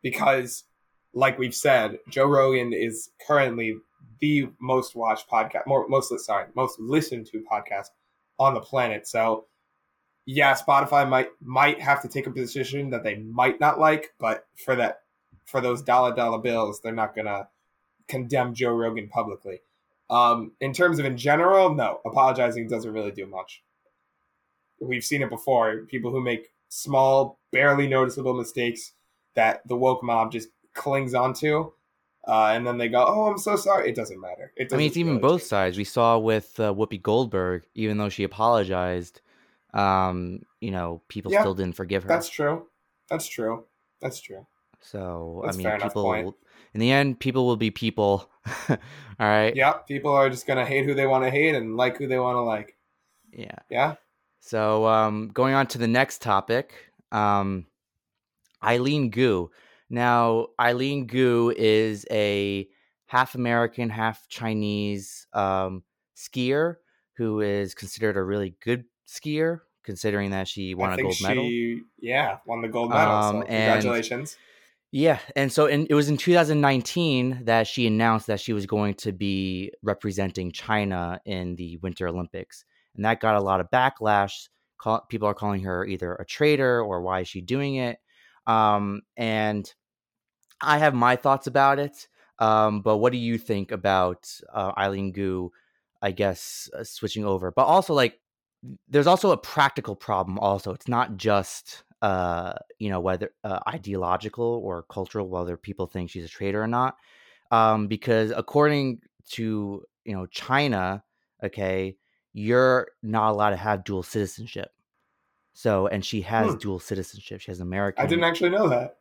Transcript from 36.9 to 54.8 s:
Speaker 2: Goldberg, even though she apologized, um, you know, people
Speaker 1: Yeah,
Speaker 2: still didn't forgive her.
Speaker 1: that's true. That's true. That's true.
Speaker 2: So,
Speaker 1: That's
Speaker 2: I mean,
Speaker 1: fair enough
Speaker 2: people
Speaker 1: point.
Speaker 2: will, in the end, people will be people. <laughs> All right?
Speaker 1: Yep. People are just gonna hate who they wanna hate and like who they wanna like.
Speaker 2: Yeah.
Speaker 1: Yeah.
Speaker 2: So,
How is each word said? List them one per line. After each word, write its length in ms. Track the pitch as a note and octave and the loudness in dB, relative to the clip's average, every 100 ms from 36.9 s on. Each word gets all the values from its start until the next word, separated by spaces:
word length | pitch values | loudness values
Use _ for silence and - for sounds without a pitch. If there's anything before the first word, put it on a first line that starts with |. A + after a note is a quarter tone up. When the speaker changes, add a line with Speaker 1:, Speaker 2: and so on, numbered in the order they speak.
| G2+ | -2
Speaker 2:
Goldberg, 640 | G#2+ A2+ B2 G2 F2+ F2+ _ | 0 2 2 -2 -2 -4 _
even 220 | - A2 G#2 | -6 -4 -2
though 100 | G#2 | -4
she 160 | - | -4
apologized, 960 | F#2+ G#2 A2+ A#2 F#2+ F#2 F2+ F2+ F2 _ _ _ _ _ _ | -6 0 2 4 2 -2 -2 -4 -8 _ _ _ _ _ _
um, 720 | G#2 G2 F#2+ F#2 F2+ F2+ F#2 - _ | -2 2 2 0 -2 -8 -10 -16 _
you 100 | F#2+ | -8
know, 320 | F#2+ E2+ E2+ _ | -6 -6 -8 _
people 240 | G#2 G2 | -12 -2
Speaker 1:
Yeah, 80 | G2 | 0
Speaker 2:
still 140 | G#2 | 0
didn't 220 | F#2+ F#2 F2 | -2 -4 -6
forgive 260 | F2+ G2 | -4 -4
her. 60 | F#2 | 0
Speaker 1:
that's 200 | E3+ - | -2 -2
true. 380 | - D3 E3 - _ _ _ _ | -2 -2 -2 -8 _ _ _ _
That's 180 | D#3 - | -8 -6
true. 360 | - A2+ A2+ - _ _ _ | -4 -4 -4 -10 _ _ _
That's 200 | C3+ B2+ | -10 -10
true. 260 | - F#2+ - _ _ _ | -16 -20 -20 _ _ _
Speaker 2:
So, 640 | _ G#2 F#2 E2+ E2 E2+ | _ -12 -10 -10 -10 -8
Speaker 1:
That's 120 | - F#2+ | -8 -4
Speaker 2:
I 20 | |
mean, 80 | F2+ | -4
Speaker 1:
fair 100 | G#2 | -4
enough 140 | G2+ | -4
Speaker 2:
people 120 | G#2 | -2
Speaker 1:
point. 220 | G2 G#2+ G2 | -2 -2 -6
Speaker 2:
will, 120 | - _ _ _ | -12 _ _ _
in 60 | G#2+ | -2
the 100 | A#2 | 2
end, 300 | C#3 C#3 B2 | 4 2 0
people 260 | C3+ B2+ B2 | -2 0 2
will 100 | A2+ | 2
be 140 | A2 | 0
people. 580 | - A2+ G#2+ G2+ G2 - _ | -2 -4 0 2 2 -2 _
<laughs> 240 | - - - | -12 -10 -4
All 80 | - - - - G2 | -4 -4 -20 -20 -2
right? 340 | G#2+ G#2+ A2 | 2 4 2
Speaker 1:
Yep. 320 | B2+ C3+ D#3+ - | 4 2 2 -6
People 240 | C#3 D3 | -4 2
are 160 | C#3 C3+ | 4 4
just 180 | B2+ - | 0 -4
gonna 200 | C3 B2 | -2 0
hate 180 | C#3 | 0
who 80 | C#3 | 0
they 120 | C#3 C3+ | 0 2
wanna 240 | C3 C3 | 2 2
hate 240 | C#3+ D#3+ | 2 2
and 220 | C#3+ A2+ A2+ | 0 -4 0
like 200 | B2+ B2+ | -2 -2
who 100 | C#3 | -2
they 100 | B2+ | 0
wanna 240 | B2 B2 | 0 0
like. 340 | A#2 G#2+ G#2+ _ _ _ _ _ _ | -2 -4 -6 _ _ _ _ _ _
Speaker 2:
Yeah. 220 | - G#2+ - _ | -18 -16 -16 _
Speaker 1:
Yeah. 240 | A#2+ C#3+ D3+ _ _ _ _ | -2 -2 -2 _ _ _ _
Speaker 2:
So, 440 | - A2+ G#2+ G#2+ | -6 -2 2 4